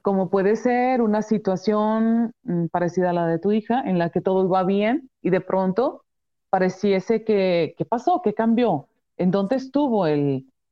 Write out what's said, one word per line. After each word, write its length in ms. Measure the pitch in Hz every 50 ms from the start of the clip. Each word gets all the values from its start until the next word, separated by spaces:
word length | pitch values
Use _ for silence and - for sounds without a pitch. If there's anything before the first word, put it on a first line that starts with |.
Como 280 | _ 196 196 190 190 175
puede 260 | 196 196 185 202 220
ser 460 | 226 - 247 240 247 247 254 262 247
una 200 | 233 214 208 214
situación, 1080 | 208 - 220 208 214 196 190 180 - - 214 208 214 214 220 220 220 226 226 233 233 226 - _ _
mm, 240 | - 175 170 170
parecida 420 | 160 - 175 175 170 175 185 180 180
a 40 | 175
la 140 | 175 170
de 120 | 165 165 165
tu 120 | 170 202
hija, 300 | 208 220 214 - 233 262
en 180 | 269 196 185 175
la 100 | 170 165
que 120 | - 180
todo 240 | - 190 190 190 190
iba 180 | 180 185 185 185
bien 460 | 180 196 202 208 220 247 320 262 - _ _
y 100 | - -
de 100 | 175 185
pronto 640 | - - - 190 190 190 185 - 247 311 - - _ _ _ _ _ _ _ _ _ _
pareciese 760 | - 185 185 185 180 - - 202 196 190 185 - 226 220 220
que, 500 | - 214 196 190 185 180 170 160 - -
¿qué 60 | - 156
pasó? 380 | - 226 240 247 349 359 349 -
¿Qué 100 | 208 202
cambió? 540 | - 226 226 226 233 247 220 175 139 - _ _ _ _ _ _
¿En 140 | - 175 185
dónde 260 | 175 196 196 190 262
estuvo 500 | 262 262 262 - 285 294 269 226 208 185
el, 380 | 156 151 147 143 143 135 131 131 _ _ _ _ _